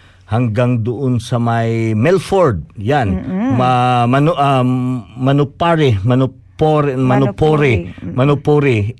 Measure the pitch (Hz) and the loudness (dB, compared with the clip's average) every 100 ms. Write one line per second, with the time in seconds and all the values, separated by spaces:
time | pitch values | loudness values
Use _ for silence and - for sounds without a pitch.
0 | - - - 110 123 110 123 123 110 117 | -20 -20 -6 -2 -2 0 0 0 -2 -4
1 | 135 123 - 123 117 117 113 113 113 107 | -2 -2 -2 -2 -2 -2 -2 -2 -2 0
2 | 135 185 - 190 165 92 71 - 104 147 | 2 0 0 0 2 0 -6 -8 -2 0
3 | 107 95 - 185 247 113 127 127 123 123 | 0 -2 -4 -4 -2 0 2 2 2 2
4 | 120 131 151 139 143 135 127 127 127 127 | 2 2 2 2 2 2 0 0 -2 -6
5 | 90 123 131 143 143 - 170 165 143 104 | -8 -4 0 0 0 -2 0 2 2 0
6 | 104 127 131 - - - 156 151 143 127 | 0 0 0 -4 -20 -2 2 2 0 0
7 | 127 127 135 98 156 151 143 107 87 - | 0 2 0 0 2 2 2 0 -2 -10
8 | - 101 139 139 147 147 143 113 101 | -8 -2 0 0 2 2 2 0 -2